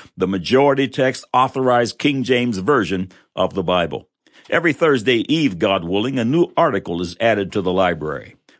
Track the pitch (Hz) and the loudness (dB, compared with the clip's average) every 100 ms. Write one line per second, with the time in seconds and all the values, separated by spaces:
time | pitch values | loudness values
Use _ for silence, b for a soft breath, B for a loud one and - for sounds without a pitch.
0 | B - 92 95 80 123 143 135 135 - | B -4 -2 -2 0 4 4 2 -2 0
1 | 131 127 - 127 131 135 131 123 117 - | -2 -2 -2 0 2 0 2 2 0 0
2 | 156 139 123 123 123 98 95 123 90 92 | -2 -2 0 0 0 -2 0 0 0 -4
3 | 92 b b - 92 98 85 90 85 - | -6 b b -4 -2 -2 -2 0 0 -6
4 | - _ b b b 160 165 139 165 135 | -12 _ b b b 0 0 2 2 2
5 | 104 120 - 160 143 90 104 95 85 95 | 2 0 0 0 0 0 0 0 0 -2
6 | 120 135 117 160 175 - 170 101 - 87 | -2 -2 0 2 0 2 0 0 -4 -6
7 | 87 87 117 107 95 107 90 92 92 78 | -6 -2 0 0 -2 -2 -2 0 0 0
8 | 76 69 - - _ | -6 -8 -12 -20 _